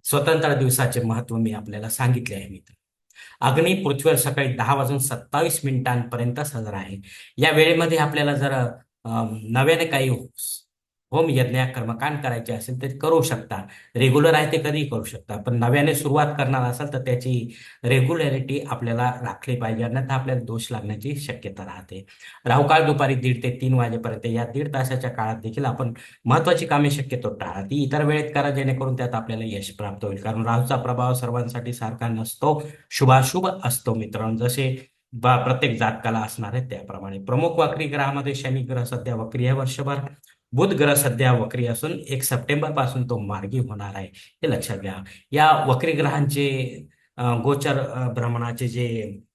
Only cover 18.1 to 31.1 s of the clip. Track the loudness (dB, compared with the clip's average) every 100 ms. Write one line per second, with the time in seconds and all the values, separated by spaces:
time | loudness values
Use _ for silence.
18.1 | 2 2 0 -2 -4 -4 -6 -2 0 0
19.1 | -2 -8 -8 -6 -4 -2 -2 -2 -2 -2
20.1 | -2 0 -2 -2 -8 -6 -8 -6 -6 -6
21.1 | -6 -8 -8 -10 -12 -14 -14 -14 -16 -16
22.1 | -20 -20 -8 2 4 6 6 6 2 2
23.1 | 2 0 0 -2 -2 2 2 2 -2 -6
24.1 | -6 -2 -2 -2 -4 -4 -2 -2 -2 -4
25.1 | -4 -4 -4 -6 -2 -2 -2 -4 -6 -16
26.1 | -6 2 4 4 2 4 4 4 0 -4
27.1 | -4 -4 -6 -8 -8 -4 -2 0 2 2
28.1 | 2 0 0 0 0 0 0 -2 -2 -2
29.1 | -4 -4 -6 -6 -6 -10 -8 -8 -6 -6
30.1 | -4 -4 -2 2 2 2 0 0 0 0